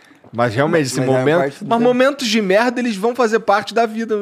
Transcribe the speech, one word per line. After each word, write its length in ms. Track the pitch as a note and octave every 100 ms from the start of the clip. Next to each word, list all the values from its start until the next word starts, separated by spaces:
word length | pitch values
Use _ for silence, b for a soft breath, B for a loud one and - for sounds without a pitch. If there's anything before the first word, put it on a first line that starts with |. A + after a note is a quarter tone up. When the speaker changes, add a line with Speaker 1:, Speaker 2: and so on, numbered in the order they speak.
| b b b
Speaker 1:
Mas 240 | A2+ A#2+ G#2+
realmente, 260 | D#3 E3+
Speaker 2:
Mas, 100 | C3
Speaker 1:
esse 80 | B2+
Speaker 2:
mas 100 | C3
é 20 |
a 40 | B2+
Speaker 1:
momento, 180 | C3+ E3+
Speaker 2:
parte 240 | C#3+ -
do 60 | G#3
Speaker 1:
mas 80 | A3+
Speaker 2:
tempo. 80 | B3
Speaker 1:
momentos 380 | B3 C4 C#4+ A#3+
de 140 | A3
merda, 380 | F#3+ G3 B3 B3
eles 160 | A#3+ G3
vão 180 | A3+ B3
fazer 240 | A3+ A3
parte 320 | G#3+ G3+ G#3
da 120 | G#3 A#3
vida, 320 | A3 A3+ G#3